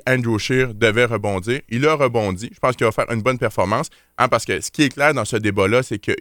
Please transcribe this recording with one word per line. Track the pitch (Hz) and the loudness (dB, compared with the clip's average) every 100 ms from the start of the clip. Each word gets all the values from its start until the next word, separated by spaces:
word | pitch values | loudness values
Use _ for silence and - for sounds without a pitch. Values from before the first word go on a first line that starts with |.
| - | 0
Andrew | 127 117 107 | 0 0 -2
Scheer | - 127 127 | 0 0 0
devait | 107 113 107 | 2 2 4
rebondir. | 120 110 104 95 101 135 - | 2 0 -2 -4 -2 -6 -4
Il | 117 151 | 0 2
a | 151 | 2
rebondi. | 131 117 104 92 117 | 2 2 -2 -4 -8
Je | - | -4
pense | 131 123 | -2 2
qu'il | 113 | 0
va | |
faire | - - | 0 -2
une | 117 | -2
bonne | 117 127 | -2 0
performance, | 117 - 92 117 160 _ _ - | -2 0 0 0 -4 _ _ -2
hein, | 127 | 0
parce | 117 - | 0 -2
que | 92 | -6
ce | - | -4
qui | - | 0
est | 143 | 0
clair | - 147 | 2 0
dans | 139 104 | 0 -2
ce | 110 | -2
débat-là, | 104 98 98 120 | 0 0 2 2
c'est | 127 104 | 0 -6
qu'il | - - | -4 -2